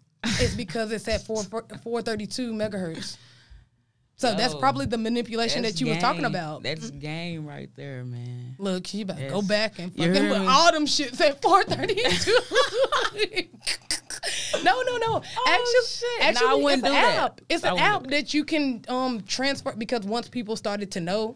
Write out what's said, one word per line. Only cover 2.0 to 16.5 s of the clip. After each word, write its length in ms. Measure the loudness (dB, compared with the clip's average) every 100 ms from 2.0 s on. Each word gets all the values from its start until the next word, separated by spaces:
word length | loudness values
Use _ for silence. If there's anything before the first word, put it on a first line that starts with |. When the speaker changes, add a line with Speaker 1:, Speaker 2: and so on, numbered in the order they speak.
Speaker 1:
thirty-two 500 | -2 -4 -4 -6 -4
megahertz. 640 | -4 -4 -4 -6 -8 -10 -12 -18 -20 -20 -20 _ _ _ _ _ -4
So 180 | -2
that's 180 | 0 0
Speaker 2:
Yo, 60 | 0
Speaker 1:
probably 260 | 0 0 -2
the 120 | -2
manipulation 640 | -2 -2 -2 -2 -2 0
Speaker 2:
that's 120 | -2
Speaker 1:
that 60 | -2
you 80 | -2
was 100 | 0
talking 220 | 0 0
Speaker 2:
game. 80 | -2
Speaker 1:
about. 320 | -2 -6 -6
Speaker 2:
That's 280 | -6 -6 -8
game 540 | -10 -10 -8 -8 -8 -10
right 220 | -12 -14
there, 300 | -14 -12 -10
man. 500 | -10 -10 -10 -10 -12 -8
Speaker 1:
Look, 340 | -4 -4 -4
you 100 | -6
better 240 | -6 -6 -4
go 100 | -2
Speaker 2:
That's 80 | 0
Speaker 1:
back 300 | 0 0 -4
and 100 | -8 0
Speaker 2:
you 100 | 2
Speaker 1:
fucking 160 | 4
Speaker 2:
hear 100 | 4
Speaker 1:
put 80 | 2
Speaker 2:
me? 40 | 6
Speaker 1:
all 220 | 8 8
them 140 | 6 2
shits 340 | 0 -2 2
at 200 | 2 4
four 200 | 6 6
thirty-two. 760 | 4 0 0 2 2 2 4 2 4 2 2 2 2 2 -2
<laughs> 340 | -2 -2 -2 -6 -6 -6 -6 -6 -8 -8 -10 -6 -6 -2 2
No, 180 | 4 2
no, 140 | 0 0
no. 240 | 0 -2 -4 0
Speaker 2:
Oh, 120 | 4
Speaker 1:
Actually, 400 | 4 4 2 2
Speaker 2:
shit. 400 | -2 -4 2 2
Speaker 1:
actually, 180 | 4
Speaker 2:
Nah, 60 | 4